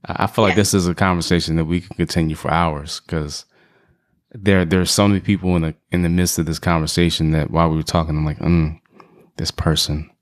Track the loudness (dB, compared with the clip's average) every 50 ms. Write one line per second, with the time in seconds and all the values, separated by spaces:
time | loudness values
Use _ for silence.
0 | -8 -8 -4 -2 -2 -2 2 2 2 2 4 2 2 2 2 2 2 0 0 2
1 | 2 2 2 0 0 0 0 0 2 0 0 0 0 0 -2 -4 -4 -6 -4 -4
2 | -4 -2 0 -2 -2 -2 -2 -4 -2 0 0 2 2 0 -2 -4 -8 -10 -12 -14
3 | _ -6 -6 -6 -6 -6 -10 -12 -16 _ _ _ _ _ _ _ _ _ _ _
4 | _ _ _ _ _ _ -20 -2 2 2 4 4 4 2 2 2 2 0 2 2
5 | 4 4 2 2 2 0 0 0 2 0 0 0 0 -2 -6 _ _ _ -2 0
6 | 0 2 2 2 2 0 0 -2 -2 -2 -4 -4 0 0 0 0 0 -2 0 2
7 | 2 2 2 0 0 0 0 0 -2 0 0 0 2 2 0 -2 -4 -2 -2 -2
8 | -2 0 -2 -2 -2 -2 -4 -2 0 2 2 4 2 0 -4 -8 _ _ _ -20
9 | -20 _ _ _ -20 _ _ -8 -8 -6 -6 -2 -2 0 0 0 -2 -2 -4 -6
10 | -6 -10 _ _